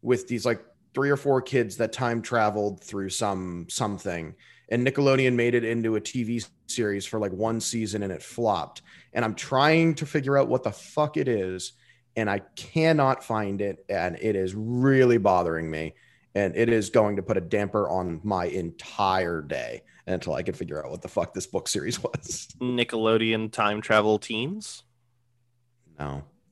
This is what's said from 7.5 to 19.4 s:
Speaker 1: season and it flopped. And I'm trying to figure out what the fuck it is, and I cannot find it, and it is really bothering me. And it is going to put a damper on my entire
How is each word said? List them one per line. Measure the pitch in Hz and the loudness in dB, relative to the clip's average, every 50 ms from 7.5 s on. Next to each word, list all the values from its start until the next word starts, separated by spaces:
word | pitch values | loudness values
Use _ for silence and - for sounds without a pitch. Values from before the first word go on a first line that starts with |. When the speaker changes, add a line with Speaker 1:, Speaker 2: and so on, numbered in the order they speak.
| 113 113 | -2 -2
Speaker 1:
season | - - 120 117 110 95 104 107 101 | -4 -4 -4 -4 -4 -4 -4 -4 -4
and | 95 | -4
it | 87 - - | -6 -8 -12
flopped. | - - 120 117 107 98 82 78 - - - - - - - - _ | -10 -6 -2 0 2 2 0 -2 -6 -12 -18 -20 -20 -20 -20 -14 _
And | - 117 120 | -2 -2 0
I'm | 110 98 | -2 -2
trying | - - - 135 131 143 156 160 165 165 165 151 | -6 -6 -2 2 4 4 6 6 6 4 2 0
to | - 156 | -2 -4
figure | - - 147 131 135 139 | -4 -2 -2 0 2 2
out | 139 135 | 2 4
what | - 123 127 - | 4 2 0 0
the | 107 | -2
fuck | - - - - - 151 151 147 - | -6 -8 -12 -6 -2 -2 0 0 0
it | 156 139 | 0 0
is, | 131 117 101 92 92 92 92 - - - _ _ _ _ _ _ _ - | 0 0 0 -2 -4 -6 -8 -10 -12 -14 _ _ _ _ _ _ _ -4
and | 113 110 104 | -2 -2 0
I | 101 110 - - - | -2 -2 -4 -10 -16
cannot | - - - - 165 160 160 160 147 139 131 127 - | -18 -10 -4 0 4 4 6 6 6 4 4 2 0
find | - - 113 107 104 98 98 98 | -2 -4 -2 -2 -2 -2 -2 -2
it, | 101 101 95 - - - | -2 -4 -4 -6 -6 -4
and | 98 87 90 90 87 - | -2 0 0 -2 -2 -2
it | - 110 101 | -2 0 0
is | 95 92 92 98 | 0 0 -2 -4
really | 107 107 117 123 123 131 135 135 131 127 123 117 | -6 -4 -2 0 4 4 6 8 8 8 8 6
bothering | 113 98 101 92 90 87 82 82 80 82 80 | 6 6 4 4 4 2 0 -2 -2 -2 -4
me. | 78 78 80 78 - _ _ _ _ _ _ _ - | -4 -4 -6 -6 -8 _ _ _ _ _ _ _ -2
And | 101 101 90 - | 0 0 0 2
it | 104 117 117 | 2 2 4
is | 117 110 101 - | 4 2 2 2
going | - 117 107 104 101 | 4 4 4 4 2
to | 98 | -2
put | 90 - 104 | 0 0 0
a | 95 | 0
damper | 87 82 110 101 101 95 - 104 101 - | 2 0 0 0 0 0 0 0 0 0
on | 92 92 90 87 85 80 95 | 0 -2 -2 -4 -6 -4 -2
my | 104 98 90 87 | -2 0 0 0
entire | 90 - 95 85 82 - - - - - - 101 95 92 95 90 85 85 80 | -2 -2 -4 -6 -6 -8 -12 -16 -10 -4 0 2 2 2 2 0 -2 -2 -4